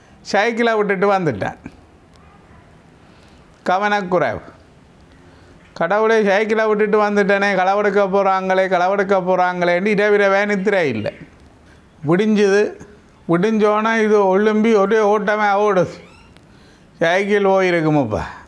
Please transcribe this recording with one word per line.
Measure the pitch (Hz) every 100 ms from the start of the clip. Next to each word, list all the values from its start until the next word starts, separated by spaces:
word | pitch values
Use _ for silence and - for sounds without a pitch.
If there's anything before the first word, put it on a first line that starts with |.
| _ -
சைக்கிளை | - 202 226 226 233 220
விட்டுட்டு | 202 190 202
வந்துட்டான். | 190 160 101 - - - - - - - - - - - - - - - - - - - - - - -
கவனக்குறைவு. | 185 208 208 180 175 135 98 - - - - - - - - - - - - -
"கடவுளே, | - 170 208 220 226
சைக்கிளை | 202 196 214 220 220
விட்டுட்டு | 208 214 214
வந்துட்டேனே, | 208 208 196 196 202 185
களவெடுக்க | 185 202 208 196 196
போறாங்களே, | 196 190 190 190 185 190
களவெடுக்க | 180 180 202 196 196
போறாங்களேன்னு" | 180 185 180 180 175 175 208
இரவிரவே | 202 208 208 196 196 208
நித்திரை | 202 196 196 151
இல்லை. | 113 107 - - - - - - - _ - 143
விடிஞ்சுது. | 180 214 208 202 202 208 - - - - _ -
விடிஞ்சோன்னா | 170 208 220 208 214 220 226
இது | 214 214 196
ஒழும்பி | 190 220 214 226
ஒரே | 214 196 220
ஓட்டமே | 208 214 202 214 208
ஓடுது. | 196 208 190 160 - - - - - - - - - - -
சைக்கிள் | 165 180 202 202
போயிருக்குமுப்பா, | 196 190 185 175 156 151 117 98 76 -